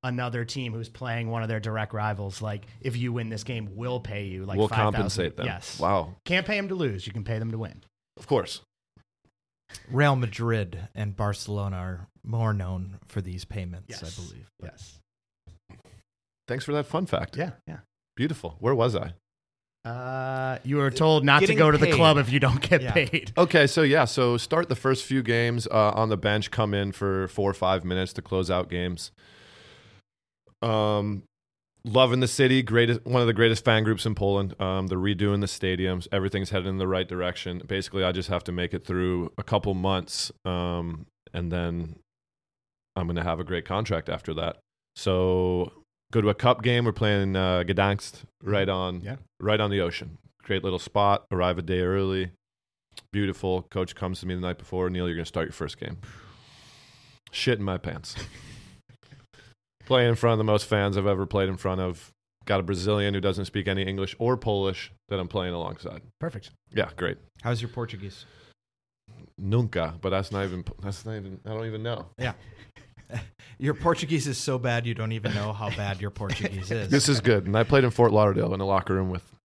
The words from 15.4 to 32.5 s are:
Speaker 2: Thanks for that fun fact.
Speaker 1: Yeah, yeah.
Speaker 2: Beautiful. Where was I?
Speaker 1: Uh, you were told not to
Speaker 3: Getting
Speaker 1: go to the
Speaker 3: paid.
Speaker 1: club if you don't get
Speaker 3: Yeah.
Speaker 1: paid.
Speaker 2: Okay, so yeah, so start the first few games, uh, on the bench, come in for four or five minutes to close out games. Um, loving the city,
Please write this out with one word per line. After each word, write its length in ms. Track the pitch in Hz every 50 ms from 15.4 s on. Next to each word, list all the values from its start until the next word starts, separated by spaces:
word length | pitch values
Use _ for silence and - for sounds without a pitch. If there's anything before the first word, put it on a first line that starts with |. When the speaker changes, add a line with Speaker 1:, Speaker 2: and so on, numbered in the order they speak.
| _ - - _ _ - - - _ - - - _ _ _ _ _ _ _ _ _ -
Speaker 2:
Thanks 180 | 123 139 -
for 60 | 143
that 160 | 147 147 143 -
fun 180 | - 160 185
fact. 320 | - 107 87 85 - - 135
Speaker 1:
Yeah, 140 | 170 175 - - - 80
yeah. 140 | 80 - - _ _ _ _ _ _
Speaker 2:
Beautiful. 400 | - 127 160 160 - - 82 80 -
Where 140 | 101 120 139
was 220 | 117 117 123 107
I? 180 | - - 80 87 _ _ _ _ _ _ _ _ _ _ _ _ _ - 117
Speaker 1:
Uh, 720 | 120 123 127 127 131 131 131 131 131 131 131 131 127 - -
you 140 | 127 143 147
were 120 | 139 139
told 340 | - - 160 160 156 151 135
not 180 | 143 139 151
to 40 | 190
Speaker 3:
Getting 140 | 175 151 147
Speaker 1:
go 100 | 160 151
to 80 | 147 143
the 80 | 151
Speaker 3:
paid. 80 | - 151
Speaker 1:
club 240 | 139 165 156 151 147
if 140 | 127 117
you 80 | 131 143
don't 200 | 139 127 123 135
get 200 | - - 180 156
Speaker 3:
Yeah. 120 | 131 120 107
Speaker 1:
paid. 380 | 175 139 120 - 156 - - - 180
Speaker 2:
Okay, 300 | 175 170 - 156 143 139
so 160 | - 165 156
yeah, 220 | 135 143 160 127
so 320 | 113 - 135 123 120 120 113
start 320 | - - 151 165 175 -
the 60 | 123
first 300 | - - 131 131 127 -
few 160 | - 135 135
games, 460 | 117 117 117 117 117 120 120 120 113 -
uh, 240 | - 110 107 104
on 180 | 104 110 110 110
the 80 | 107 90
bench, 320 | - 104 104 107 101 -
come 240 | - - 107 104 101
in 180 | 101 101 101
for 360 | - - 101 98 95 95 95 90
four 240 | - 107 98 98
or 20 | 92
five 320 | - 92 92 95 92 80
minutes 260 | 90 90 92 92 92 -
to 100 | 95 -
close 260 | - 95 92 92 85
out 200 | 90 90 90 -
games. 400 | 90 90 87 90 90 - - - _ _ - - - - - - - - - - - - - - - - _ _ _ _ _ _ _ _ _ _ _ -
Um, 600 | 117 113 110 107 107 107 104 104 104 104 104 98 - _ _ _ _ _ _ _ _ _ _ _ -
loving 340 | 117 104 127 131 120 120 127
the 80 | 127 113
city, 340 | - - 135 127